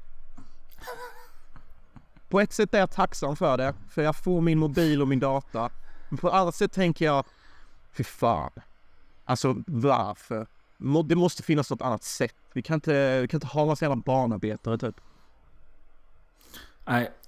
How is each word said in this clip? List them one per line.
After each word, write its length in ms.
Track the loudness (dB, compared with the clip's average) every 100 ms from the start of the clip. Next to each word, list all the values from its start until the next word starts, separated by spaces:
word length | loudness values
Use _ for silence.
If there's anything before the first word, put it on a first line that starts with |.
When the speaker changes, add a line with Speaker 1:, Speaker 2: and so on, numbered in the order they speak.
| -10 -8 -8 -8 -10 -10 -12 -12 -12 -12 -12 -14 -14 -14 -12 -12 -14 -16 -18 -20 -20 -20 0
Speaker 1:
På 120 | 2
ett 120 | 2
sätt 220 | 2 2
är 40 | 4
jag 120 | 2
tacksam 460 | 2 0 0 -4 0
för 200 | 2 2
det, 180 | 0 -4 -6
för 140 | 0
jag 140 | 0 0
får 240 | 2 2
min 180 | 4 4
mobil 440 | 4 4 4 4
och 60 | 4
min 120 | 2
data. 500 | 2 0 -2 -4 -4 -4 -8 -10 -6
Men 100 | -2
på 120 | 2
alla 220 | 4 2
sätt 200 | 2 -2
tänker 320 | 2 2 2
jag, 200 | 2 2 0 _ -20 -20 -20 -20 -14
fy 120 | -6
fan. 460 | -6 0 2 2 -2 -10 -20 -20 -20 -20 -20 -14
Alltså, 320 | -2 0 2 0 -2
varför? 800 | 0 2 2 0 -6 -8 -8 -8 -16 _ _
Må-, 240 | 0 2
det 140 | 4 4
måste 260 | 4 0
finnas 280 | 0 0 0
något 120 | -4
annat 200 | -2 -4
sätt. 320 | -6 -4 -4 -4 -10
Vi 100 | -8
kan 120 | -2
inte, 460 | -2 2 2 4 2
vi 80 | 0
kan 80 | -2
inte 80 | -2
ha 200 | 0 0
massa 180 | 2
jävla 120 | 0 0
barnarbetare, 840 | 0 0 0 0 -4 -4 -4 -2
typ. 220 | -4 -8 -20 -20 -20 -20 -20 -20 -20 -20 -20 -20 -20 -20 -20 _ -20 -20 -20 -16
Speaker 2:
Nej, 280 | -2 0 0 -6